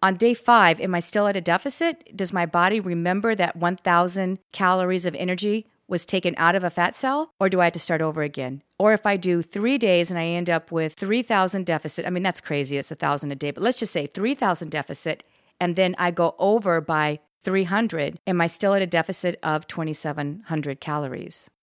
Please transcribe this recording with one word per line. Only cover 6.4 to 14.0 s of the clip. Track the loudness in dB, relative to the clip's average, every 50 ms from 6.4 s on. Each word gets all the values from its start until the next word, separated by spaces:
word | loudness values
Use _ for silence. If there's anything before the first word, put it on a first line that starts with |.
| 2 4 4
of | 2
a | 0 -2
fat | 0 0 0 0 0
cell, | -2 -2 -2 -2 -2 -4 -6 _ -2
or | 0 2
do | 4 4
I | 2
have | 2
to | 2 -2
start | -2 -2 -2 0
over | 0 -2 -2 -2
again? | -4 -4 -4 -6 -6 -6 -8 -10 -14 _ _ 2
Or | 2 4
if | 4 4 2
I | 0 0
do | 0 0 0 0 0
three | -2 -4 -4 -2 0 0 0 2
days | 2 4 4 4 2 0
and | -2 -4
I | -2
end | -2 -2 -2 0 0
up | 0 -2 -2 -4
with | -4 -2 -2 -4 -4
three | -6 -4 -2 0 0
thousand | 0 2 2 2 2 2 0 -2 -2
deficit, | -2 -2 -2 -2 -6 -6 -6 -4
I | -4
mean, | -2 -2
that's | -2 -2 -4 -4
crazy, | -6 -4 -2 -2 -2 -2 -4
it's | -4 -6 -6
a | -6
thousand | -4 -2 -2 -2 -2 -4 -6
a | -6
day, | -6 -6 -6
but | -4 -2 0
let's | 0 0 -2
just | -4 -4
say | -2 -4